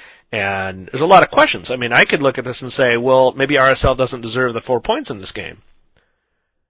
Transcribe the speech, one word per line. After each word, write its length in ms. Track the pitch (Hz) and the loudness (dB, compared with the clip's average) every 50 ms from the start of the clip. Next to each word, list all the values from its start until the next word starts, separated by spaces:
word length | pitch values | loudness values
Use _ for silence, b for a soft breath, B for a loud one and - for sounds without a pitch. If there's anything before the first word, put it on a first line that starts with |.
| B B B B B B | B B B B B B
and 560 | - 104 98 98 98 98 95 95 95 95 92 - | -6 -4 -4 -4 -4 -4 -6 -8 -10 -12 -14 -10
there's 140 | - 131 | -6 -4
a 40 | 156 | 4
lot 160 | 180 190 180 | 6 6 6
of 80 | 120 - | 6 4
questions. 400 | - 277 311 294 - 92 - - | 2 0 0 2 -2 -6 -6 -8
I 60 | 123 | -6
mean, 160 | 127 120 117 | -4 -2 2
I 120 | 120 143 202 | 2 2 4
could 160 | - 240 170 | 2 0 0
look 180 | 139 135 127 131 | 0 0 0 -2
at 60 | 117 | -6
this 180 | 127 120 - | -8 -10 -10
and 100 | 131 123 | -10 -8
say, 240 | - - 131 120 120 | -2 0 2 2 2
"Well, 360 | 120 120 131 131 131 131 127 | 2 2 4 4 4 4 2
maybe 260 | 107 131 135 143 143 135 | 2 0 -2 0 2 2
R 100 | 131 135 | 4 4
S 160 | 131 - - | 2 2 2
L 100 | 139 131 | 0 0
doesn't 280 | 127 131 120 135 120 | 0 -2 -4 -4 -8
deserve 320 | 117 113 110 127 131 120 113 | -10 -6 -4 -2 -2 -2 -4
the 60 | 113 | -6
four 200 | - - 127 117 | -4 -2 -4 -2
points 300 | - - 226 311 294 - | -2 -2 -4 -4 -4 -8
in 80 | 123 101 | -12 -12
this 120 | 92 - | -12 -12
game." 300 | - 107 90 78 - - _ _ _ _ _ _ _ _ _ _ _ _ _ _ _ _ _ _ _ _ _ | -12 -12 -14 -14 -16 -18 _ _ _ _ _ _ _ _ _ _ _ _ _ _ _ _ _ _ _ _ _